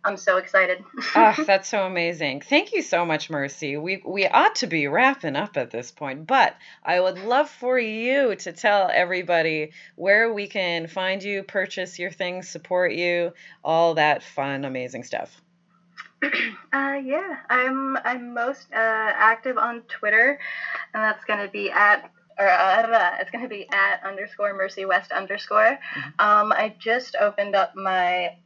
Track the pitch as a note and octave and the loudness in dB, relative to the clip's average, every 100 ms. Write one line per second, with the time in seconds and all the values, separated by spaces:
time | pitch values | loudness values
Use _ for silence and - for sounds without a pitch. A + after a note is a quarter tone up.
0 | G3+ G3 - F#3 F#3+ F#3+ F3+ F#3 - - | -4 0 0 0 2 2 2 -2 -8 -10
1 | - - A3 G#3+ D#4 G3 - G#3+ F#3+ F3+ | 0 6 6 6 2 2 2 -2 0 0
2 | E3+ E3 D3 C3+ - D4 G#4 G#4 - E3+ | -2 -2 -4 -4 0 0 2 -4 0 0
3 | E3+ D#3 - D3+ C#3 C#3 D3+ C#3+ E3+ F#3+ | 0 -2 -2 -4 -4 -6 -8 -6 -6 -6
4 | - G3 F#3+ A#3 G4 G#4+ G#3+ D#3+ C#3+ E3 | -6 -2 2 4 4 0 -4 -2 0 4
5 | C4 C4+ D#3+ C#3 G#3 D3 A#2+ A2+ B2 _ | 4 2 -4 -4 -4 -4 -4 -8 -10 _
6 | C#3+ C3+ D#3+ C4+ G#3+ - - - - F3+ | -10 -10 0 4 4 0 -20 -10 -2 2
7 | F#3 F#3 G#3 B3+ D4 - B3 B3+ A3 A3 | 0 -2 0 0 0 -4 -2 0 0 -4
8 | A#3+ C4+ C4 F#3+ F#3 E3 G#3+ G3+ F#3 - | -2 0 0 -2 -10 -2 2 2 4 2
9 | F3 F3+ F3 E3+ D#3+ D#3 D3+ - - - | 0 -2 0 0 2 -2 -6 -10 -20 -4
10 | F#3 G#3 A#3 G#3 G3+ G#3 F3+ E3+ E3 F#3+ | 2 4 4 -2 -6 -4 -2 -4 -6 -4
11 | F#3 F#3+ G3 G3 F#3+ G3+ F#3+ - F3+ F3 | -4 -4 -6 -8 -4 -4 -4 -6 -8 -8
12 | F3+ - F3+ F#3 F3+ E3 - F3+ F3+ E3+ | -10 -6 -6 -6 -12 -16 -2 0 2 0
13 | F3 F3 E3+ - - - D3 E3 E3+ D#3+ | 0 0 -2 -6 -20 -10 0 4 4 4
14 | D3+ D3 - - C#3 C#3 C#3 C3 B2 A#2+ | 4 2 -2 -6 -4 -4 -6 -6 -8 -10
15 | B2 A#2 - _ _ _ _ _ _ - | -8 -8 -8 _ _ _ _ _ _ -20
16 | - _ C#4 - A3+ G3+ - C#4 C#4 C#4 | -20 _ -4 -2 -4 -8 -6 -2 -2 -4
17 | C4 D4 F#4+ C#4+ - B3+ B3+ C4+ C4+ C4+ | -4 -4 -4 -12 -2 0 0 -2 -4 -4
18 | A#3+ B3+ A#3+ A#3+ A#3+ C#4 - A3 A3+ A3 | -4 -6 -8 -6 -6 -6 -8 -2 0 0
19 | A3 - G#3+ A3+ C4 A#3+ A#3 A#3 - - | -2 2 2 2 -2 -2 -2 -4 -12 -4
20 | G#3 G#3+ B3+ C#4+ - - - - - G#3+ | 2 4 4 0 -8 -10 -8 -10 -8 -2
21 | A3 G#3+ - G#3 G3+ G#3 G3 - G#3 G3+ | -2 -2 -4 -4 -4 -6 -2 4 6 4
22 | - _ _ - G3 F3+ F#3+ G3+ A3+ A#3 | 0 _ _ 2 4 6 4 4 4 4
23 | F3 - F#3+ A#3+ B3 G3+ - G3+ G3 G3 | 4 0 -6 -8 -8 -10 -4 0 0 0
24 | G3 G3 G3+ - G3+ G3 F#3+ G3 F#3+ F#3 | -6 -8 -12 -4 -4 -2 -6 -4 0 0
25 | - F#3 F#3+ G3+ - G#3+ A3 C#4 - D3+ | 0 -6 -6 -8 0 4 4 2 -8 -12
26 | C#3 - G#3 G#3 G#3+ - G#3+ - A3+ A#3+ | -8 0 4 4 4 2 0 -4 -2 -2
27 | B3+ - G#3 G3+ G3+ G3 F#3+ F#3+ F#3+ F#3 | -2 0 0 0 0 0 0 -2 -2 0
28 | F3+ F3+ F3 E3 | 2 0 -2 -8